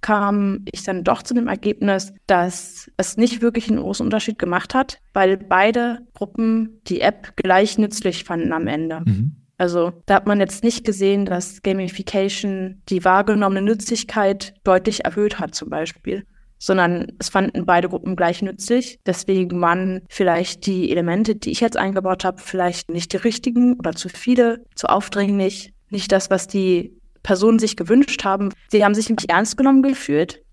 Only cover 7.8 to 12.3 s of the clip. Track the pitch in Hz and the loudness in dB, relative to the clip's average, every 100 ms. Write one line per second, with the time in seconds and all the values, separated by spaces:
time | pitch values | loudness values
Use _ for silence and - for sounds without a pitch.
7.8 | 208 208 190 170 - 170 165 160 170 151 | -2 0 -4 -4 -6 -4 -2 -2 -4 -4
8.8 | 160 160 165 98 127 - _ _ 180 175 | -6 -4 -2 0 -2 -4 _ _ -2 0
9.8 | 170 170 - 196 196 208 190 - 233 233 | -2 -4 0 2 4 0 0 0 -2 0
10.8 | - 196 196 202 196 180 180 - - 196 | -4 0 2 2 0 -4 -6 -8 -4 -2
11.8 | 180 190 190 202 196 | -4 -8 -6 -2 -2